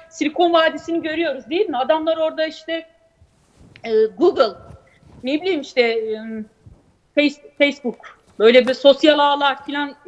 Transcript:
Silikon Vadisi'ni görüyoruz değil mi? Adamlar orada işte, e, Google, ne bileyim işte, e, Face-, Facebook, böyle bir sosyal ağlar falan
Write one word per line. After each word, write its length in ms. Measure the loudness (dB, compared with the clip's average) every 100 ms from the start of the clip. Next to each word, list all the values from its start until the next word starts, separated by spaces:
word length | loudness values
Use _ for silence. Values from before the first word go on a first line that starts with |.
| -14
Silikon 440 | -6 -4 0 2
Vadisi'ni 480 | 2 2 -2 -8 -6
görüyoruz 480 | -6 -4 -4 -6 -6
değil 200 | -4 -4
mi? 80 | -4
Adamlar 400 | -2 -2 -2 -2
orada 280 | -4 -4 -6
işte, 400 | -8 -10 -10 -10 _ _ _ _ _ _ _ -20 -16
e, 220 | -2 0 0 2
Google, 400 | 2 2 0 -2 -20 -20 _ _ _ -12
ne 180 | -4 -4
bileyim 200 | -2 -4
işte, 200 | -4 -2
e, 380 | 0 -2 -4 -8 -10 -12 -14 _ -20 -20 _ _ _ -2
Face-, 420 | -2 -2 -10 -2
Facebook, 640 | -2 -2 -8 -10 -14 -20 _ 2
böyle 280 | 6 6 4
bir 60 |
sosyal 460 | 4 4 4 4 4
ağlar 460 | 2 2 -2 -4 -8
falan 300 | -8 -8 -12